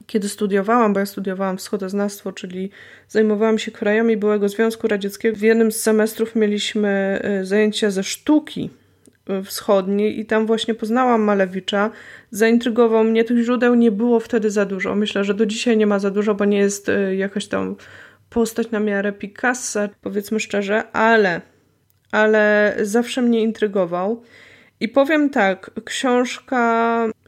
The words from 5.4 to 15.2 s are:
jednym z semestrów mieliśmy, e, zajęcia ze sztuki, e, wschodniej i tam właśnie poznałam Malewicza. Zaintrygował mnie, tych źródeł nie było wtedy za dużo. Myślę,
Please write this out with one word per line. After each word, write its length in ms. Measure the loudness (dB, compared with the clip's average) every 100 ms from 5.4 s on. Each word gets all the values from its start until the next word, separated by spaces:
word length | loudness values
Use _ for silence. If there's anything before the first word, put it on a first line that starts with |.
jednym 300 | 2 4 4
z 80 | 2
semestrów 560 | 2 2 2 0 -4 0
mieliśmy, 840 | 0 0 -2 -2 0 0 0 -2
e, 220 | -2 -4
zajęcia 460 | 0 0 2 0 -2
ze 140 | -2
sztuki, 680 | -4 -4 2 2 0 -6 -10 -12 _ _ _ _ -8
e, 140 | -8
wschodniej 760 | -6 -6 0 2 2 0 0 -2
i 60 | -2
tam 200 | 0 0
właśnie 280 | 0 -2
poznałam 480 | -4 -2 0 2 2
Malewicza. 680 | 2 2 0 -4 -4 -2 -2 -4 -18 -20 -14
Zaintrygował 760 | 0 2 2 2 2 4 4
mnie, 200 | 4 2
tych 200 | 2 2
źródeł 300 | 2 2 4
nie 160 | 4 4
było 300 | 2 2 2
wtedy 300 | 0 -2 0
za 140 | 0
dużo. 300 | -2 -2 -4
Myślę, 300 | -2 -2 0